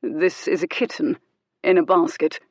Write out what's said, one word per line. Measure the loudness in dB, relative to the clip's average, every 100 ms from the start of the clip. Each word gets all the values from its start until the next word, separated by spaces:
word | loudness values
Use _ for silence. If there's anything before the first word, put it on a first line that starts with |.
This | -6 0 -2 -2 -4
is | -2
a | -2
kitten, | -2 -4 -2 -4 -4 _ _ _ _
in | 2 2
a |
basket. | 4 4 2 0 -2 -4 _